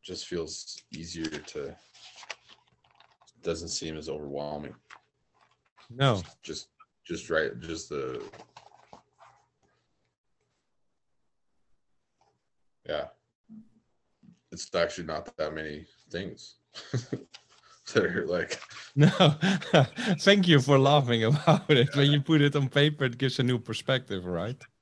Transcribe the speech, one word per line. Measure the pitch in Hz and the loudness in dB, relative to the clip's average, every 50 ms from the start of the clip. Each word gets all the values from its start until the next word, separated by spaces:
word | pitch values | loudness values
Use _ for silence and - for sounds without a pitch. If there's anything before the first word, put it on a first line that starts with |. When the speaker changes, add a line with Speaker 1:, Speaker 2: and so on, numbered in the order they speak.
| _ | _
Speaker 1:
just | - 92 85 - - | -12 -12 -12 -10 -8
feels | 92 87 82 76 - - - - - - _ _ | -6 -6 -6 -8 -10 -14 -14 -14 -16 -18 _ _
easier | - 78 82 85 87 85 80 | -16 -14 -14 -12 -10 -8 -8
to, | 80 78 73 71 - - 73 71 69 73 _ _ _ _ - - - - - - - - _ _ _ - _ _ _ _ _ _ _ _ _ - _ _ _ _ _ _ _ | -8 -8 -10 -14 -12 -12 -10 -10 -10 -12 _ _ _ _ -20 -20 -20 -20 -20 -16 -16 -16 _ _ _ -20 _ _ _ _ _ _ _ _ _ -20 _ _ _ _ _ _ _
doesn't | _ 85 85 82 85 85 | _ -6 -6 -6 -6 -8
seem | - - - 80 80 78 | -8 -8 -8 -8 -10 -10
as | 73 69 | -10 -10
overwhelming. | 73 76 76 71 69 71 73 73 76 76 73 67 - _ _ _ - - _ _ _ _ _ _ _ _ _ _ _ _ _ _ _ _ - _ | -10 -10 -10 -10 -8 -8 -8 -8 -8 -10 -10 -12 -16 _ _ _ -20 -20 _ _ _ _ _ _ _ _ _ _ _ _ _ _ _ _ -20 _
Speaker 2:
No. | 117 123 139 139 113 98 85 - - _ _ | -4 0 2 2 2 2 -2 -10 -16 _ _
Speaker 1:
Just, | - 78 73 - _ _ _ - _ _ _ _ | -12 -12 -12 -12 _ _ _ -20 _ _ _ _
just | - 85 87 - - | -10 -10 -10 -6 -2
write, | 85 80 78 - - 87 | -2 0 0 -2 -4 -8
just | 85 82 82 78 - - | -10 -10 -10 -10 -10 -8
the, | 73 73 67 64 64 58 50 50 - - - _ _ - - - _ _ _ _ - - _ _ _ _ - - _ _ _ _ _ _ _ _ _ _ _ _ _ _ _ _ _ _ _ _ _ _ _ _ _ _ _ _ _ _ _ _ _ _ _ _ _ _ _ _ _ _ _ _ _ _ _ _ _ _ _ _ _ _ _ _ _ _ _ _ _ _ _ _ _ _ _ _ _ _ _ - | -8 -6 -6 -6 -8 -10 -12 -14 -18 -20 -20 _ _ -20 -20 -20 _ _ _ _ -20 -20 _ _ _ _ -20 -20 _ _ _ _ _ _ _ _ _ _ _ _ _ _ _ _ _ _ _ _ _ _ _ _ _ _ _ _ _ _ _ _ _ _ _ _ _ _ _ _ _ _ _ _ _ _ _ _ _ _ _ _ _ _ _ _ _ _ _ _ _ _ _ _ _ _ _ _ _ _ _ -6
yeah. | 76 76 71 - - _ _ _ _ _ _ _ - - - _ _ _ _ _ _ _ _ _ _ _ _ - - _ _ _ | -6 -6 -6 -8 -12 _ _ _ _ _ _ _ -20 -20 -20 _ _ _ _ _ _ _ _ _ _ _ _ -20 -20 _ _ _
It's | - 87 - - - | -16 -16 -16 -6 -2
actually | 90 85 85 - - 85 80 | 0 0 0 -2 -8 -8 -6
not | 78 78 - - - - | -6 -8 -8 -10 -6 -6
that | 78 76 78 | -4 -4 -4
many | 78 78 78 73 73 87 _ _ _ _ _ | -6 -8 -8 -10 -12 -14 _ _ _ _ _
things | - 85 98 - - - - - - _ _ _ _ | -10 -10 -10 -10 -12 -16 -20 -20 -20 _ _ _ _
<laughs> | - - - | -20 -16 -6
that | - 123 117 - - - - _ _ - _ _ _ _ _ _ - _ _ - - 120 95 | -6 -6 -6 -6 -12 -12 -12 _ _ -20 _ _ _ _ _ _ -20 _ _ 0 0 2 2
are | 87 87 - - 76 | 2 -2 -4 -4 -2
like | 87 87 82 - - - - - - - - - _ | -2 -2 -2 -4 -8 -12 -12 -18 -18 -18 -18 -6 _
Speaker 2:
No. | 139 143 185 | 6 6 6
<laughs> | - - 185 156 147 - - 190 196 175 - - - 160 131 - - - 240 220 190 147 | 6 6 4 4 4 2 0 0 0 -2 -4 4 4 4 4 4 0 -6 -2 -2 -2 2
Thank | - 196 202 202 185 175 | 6 6 6 6 6 6
you | 160 139 | 6 6
for | 127 131 143 135 | 6 6 4 6
laughing | 135 139 147 147 135 123 120 113 113 | 6 6 4 4 4 2 0 2 2
about | 110 143 147 - - 151 147 - - | 2 2 2 4 4 4 4 4 4
it. | 151 127 120 139 - | 4 4 4 4 4
When | 139 139 143 | 2 4 4
you | 147 147 | 4 2
put | 139 - 160 156 | 2 4 4 4
it | 143 143 139 | 4 4 4
on | 151 139 127 | 2 -2 2
paper, | - 143 143 151 151 147 143 | 2 4 2 2 2 0 -2
it | 127 117 120 | -2 -2 0
gives | 139 131 127 - | -2 -2 0 0
a | 127 | 0
new | 123 127 120 | 0 0 -2
perspective, | - - 113 - - - 135 127 127 - 104 95 90 90 | -2 -6 -8 -8 -2 -2 -2 -2 -2 -6 -8 -8 -6 -4
right? | 90 82 87 107 131 - - - _ _ | -4 -4 -4 -6 -8 -12 -16 -20 _ _